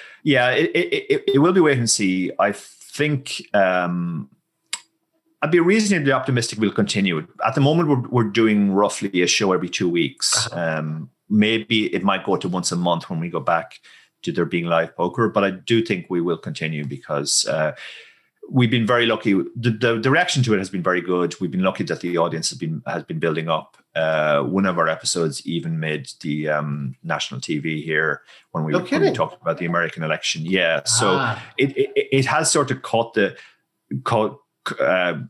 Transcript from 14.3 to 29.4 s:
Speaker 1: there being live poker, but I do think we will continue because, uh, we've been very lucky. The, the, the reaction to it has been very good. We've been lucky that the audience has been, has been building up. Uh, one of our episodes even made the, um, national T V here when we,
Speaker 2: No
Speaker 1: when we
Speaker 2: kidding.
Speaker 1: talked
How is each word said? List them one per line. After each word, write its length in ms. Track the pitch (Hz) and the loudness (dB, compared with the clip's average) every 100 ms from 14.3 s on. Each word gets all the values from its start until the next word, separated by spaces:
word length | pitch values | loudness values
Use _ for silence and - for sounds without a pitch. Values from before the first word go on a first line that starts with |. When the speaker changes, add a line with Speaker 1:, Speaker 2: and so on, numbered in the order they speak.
Speaker 1:
there 140 | 87 80 | -2 -2
being 180 | 87 | -2
live 320 | 85 82 80 - | 0 0 0 -4
poker, 320 | 87 - 110 | -4 0 0
but 160 | 101 | 2
I 60 | 98 | 0
do 340 | 92 - 117 | -2 0 0
think 220 | 113 95 - | 0 -4 -4
we 140 | 87 | -2
will 160 | 85 82 | -2 -4
continue 480 | - 76 80 76 71 | -6 -8 -6 -6 -8
because, 600 | 69 - 73 73 - - | -10 -6 -4 -2 -2 0
uh, 260 | 78 76 - - - - _ _ _ - | -2 -2 -4 -14 -18 -20 _ _ _ -2
we've 200 | 131 120 | 2 2
been 160 | 120 110 | 2 2
very 180 | 120 | 2
lucky. 300 | 117 107 113 | 2 0 2
The, 360 | 98 85 120 120 | 2 0 -2 -2
the, 280 | 110 117 117 | 0 0 2
the 100 | 131 | 2
reaction 320 | 151 175 143 | 2 2 2
to 100 | 113 | 2
it 40 | 104 | 2
has 120 | 95 | 0
been 120 | 95 | -2
very 200 | 90 90 | 0 0
good. 360 | 87 90 87 - | 0 0 0 -2
We've 100 | 90 | -4
been 120 | 90 | 0
lucky 220 | 92 - | 0 0
that 160 | 85 85 | -4 -4
the 160 | 87 85 | -2 0
audience 320 | 85 80 - | 0 -2 -6
has 100 | 67 | -6
been, 240 | 82 80 - | -6 -6 -6
has 160 | 85 | -8
been 160 | - 82 | -6 -4
building 320 | 82 80 82 | -2 -2 -2
up. 260 | 78 - _ _ | -4 -4 _ _
Uh, 500 | 78 80 80 76 73 | -2 0 2 2 2
one 200 | 67 92 | 2 0
of 140 | 98 85 | 2 2
our 100 | 80 | 0
episodes 580 | 80 - 87 82 - - | -2 -2 -2 -2 -4 -6
even 320 | 85 82 80 | -6 -4 -4
made 300 | 78 76 - - | -4 -6 -8 -10
the, 280 | 78 76 76 | -6 -4 -2
um, 480 | 76 76 71 67 64 | -2 -2 -6 -8 -8
national 400 | 82 73 - 67 | -6 -6 -6 -8
T 160 | - 76 | -6 -4
V 240 | 80 78 | -4 -6
here 400 | 78 78 78 71 _ - _ | -2 -2 0 -4 _ -20 _
when 120 | 85 | -6
we, 80 | 78 | -2
Speaker 2:
No 60 | 76 | -2
Speaker 1:
when 60 | |
we 60 | - | 0
Speaker 2:
kidding. 220 | 294 392 | 0 2
Speaker 1:
talked 300 | - 80 - | 0 -4 -4